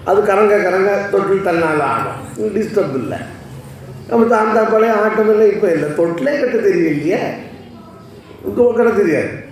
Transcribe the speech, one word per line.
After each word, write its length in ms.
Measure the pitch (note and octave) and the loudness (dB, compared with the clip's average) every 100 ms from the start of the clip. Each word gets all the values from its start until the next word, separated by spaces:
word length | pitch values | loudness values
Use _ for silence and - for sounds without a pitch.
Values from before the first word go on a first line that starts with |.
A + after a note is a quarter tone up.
அது 160 | - G3+ | 2 2
கரங்க 440 | G#3 G3 G#3+ G3+ | 2 2 4 2
கரங்க 460 | F3+ F#3 G3+ G3 - | 2 0 0 0 0
தொட்டில் 340 | G3+ F#3+ F#3+ | -2 0 0
தன்னால 360 | F3+ E3+ E3 D3+ | 0 0 0 0
ஆடும், 720 | C#3 C3+ - - - - G#3+ | -2 -2 -4 -8 -12 -6 -4
டிஸ்டர்ப் 400 | G3+ G#3 G3+ D3 | -2 -2 -2 -2
இல்லை. 240 | C3 G2+ E2+ - - - - - - - - - | -4 -6 -8 -10 -16 -18 -18 -18 -18 -18 -18 -2
நம்ம 180 | A#3 A3+ | 2 4
தாத்தா 360 | A3+ A3 A3 | 2 2 2
பழைய 320 | A3 A3 A3+ | 2 2 2
ஆட்டம் 360 | G#3+ G#3+ G#3 G#3+ | 2 0 2 2
இல்லை, 200 | G#3+ G#3+ | 4 4
இப்போ 220 | G3 G3 | 4 0
இல்லை, 160 | D#3 D3 | 0 -2
தொட்டிலே 520 | D3+ E3+ E3 C4+ D4 | 0 -2 0 -2 0
கட்ட 280 | B3+ A3+ G3+ | 0 0 0
தெரியலையே, 500 | F3 D#3+ C#3+ D3+ A3+ F#3 A#2+ - - - - - - - - - - - - | 2 0 0 -2 -2 -4 -8 -14 -18 -20 -20 -20 -20 -20 -20 -20 -12 -6 2
துவக்கிற 380 | A#3+ A3 A#3 G3+ | 2 4 2 2
தெரியாது. 480 | F3+ C#3 A#2+ - - | 2 0 -2 -8 -16